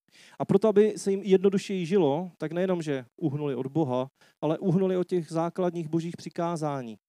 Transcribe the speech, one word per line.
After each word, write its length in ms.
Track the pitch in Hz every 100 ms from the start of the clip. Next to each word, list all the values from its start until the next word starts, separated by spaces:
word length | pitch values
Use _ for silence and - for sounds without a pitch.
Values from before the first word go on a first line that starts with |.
| _ _ - -
A 60 |
proto, 240 | 139 196 220
aby 300 | 202 214 -
se 120 | 202
jim 120 | 196
jednodušeji 640 | 196 185 196 190 - 190 160
žilo, 460 | 202 151 147 185 -
tak 140 | 156
nejenom, 300 | 170 190 175
že 240 | 156 135 120 -
uhnuli 340 | 156 147 147
od 120 | 120 131
Boha, 440 | 156 135 127 135 _ _ -
ale 180 | 151 156
uhnuli 380 | 196 175 185 185
od 120 | 175
těch 240 | 180 151
základních 560 | 160 165 196 180 170 156
božích 280 | 165 170 -
přikázání, 840 | 170 175 170 165 151 139 117 107